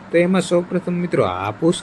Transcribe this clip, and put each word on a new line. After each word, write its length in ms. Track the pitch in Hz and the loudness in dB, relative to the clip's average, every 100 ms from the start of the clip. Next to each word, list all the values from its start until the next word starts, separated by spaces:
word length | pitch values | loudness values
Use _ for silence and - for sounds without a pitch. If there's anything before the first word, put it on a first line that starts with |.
| - | -2
તો 120 | 165 | 2
એમાં 260 | 175 190 170 | 4 2 2
સૌપ્રથમ 500 | 175 175 185 180 175 | 0 0 -4 -2 -4
મિત્રો 260 | 175 160 101 | 0 0 0
હાપુસ 520 | 90 101 110 165 180 | 0 -4 0 0 0